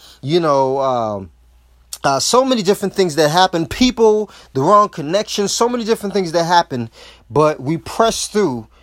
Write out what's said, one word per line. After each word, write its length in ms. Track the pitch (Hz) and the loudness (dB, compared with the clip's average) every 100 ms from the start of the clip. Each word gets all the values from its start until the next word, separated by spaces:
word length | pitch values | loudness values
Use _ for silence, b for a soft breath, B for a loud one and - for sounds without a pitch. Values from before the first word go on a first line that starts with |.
| b b | b b
you 200 | 135 175 | -2 0
know, 400 | 165 139 135 135 | 2 2 0 0
um, 500 | 135 123 110 101 95 _ _ _ _ _ _ - | -2 -2 -4 -6 -10 _ _ _ _ _ _ -6
uh, 160 | 143 135 | -2 0
so 260 | - 240 | 2 2
many 200 | 262 247 | 2 2
different 280 | 180 196 196 | 0 -2 -2
things 220 | - 185 | -2 0
that 160 | 147 151 | 2 2
happen, 380 | 165 185 170 160 | 4 2 0 -4
people, 600 | - 254 233 220 214 208 B B | 0 0 2 2 2 -2 B B
the 60 | 135 | -2
wrong 280 | 147 208 208 | 4 4 4
connections, 640 | - 147 190 208 - 196 | -2 -4 -4 -4 -4 -4
so 160 | - 233 | -2 -2
many 160 | 247 | -2
different 280 | 220 226 202 | -4 -4 -2
things 200 | 202 175 | -4 -2
that 100 | 170 | -2
happen. 480 | 165 175 170 131 113 B B B - | 2 2 0 -4 -8 B B B -4
But 300 | 117 151 151 | 2 2 0
we 160 | 131 165 | -4 -6
press 500 | - - 226 - - | -6 0 0 0 -4
through 400 | 214 185 123 110 _ | -2 -2 -2 -10 _